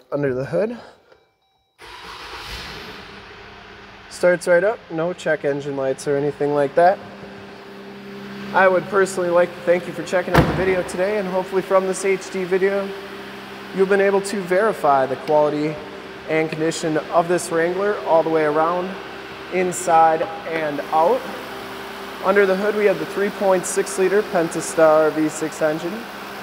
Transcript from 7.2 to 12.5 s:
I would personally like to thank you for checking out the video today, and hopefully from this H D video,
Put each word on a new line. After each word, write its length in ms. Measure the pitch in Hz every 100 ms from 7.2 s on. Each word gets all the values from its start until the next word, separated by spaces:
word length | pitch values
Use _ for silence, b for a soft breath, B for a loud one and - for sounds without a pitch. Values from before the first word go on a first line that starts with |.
| - - - - - - - - - - - - -
I 140 | 180 190
would 160 | 180
personally 440 | 165 202 190 190 175
like 240 | 175 180
to 60 | -
thank 260 | 175 175 175
you 60 |
for 100 | 165
checking 300 | 156 180 180
out 100 | 170
the 120 | 170
video 280 | 156 190 185 175
today, 300 | 180 190 214
and 100 | 185
hopefully 320 | 185 190 190
from 260 | 180 190 190
this 180 | 185
H 260 | 196 190 -
D 120 | 190
video, 440 | 180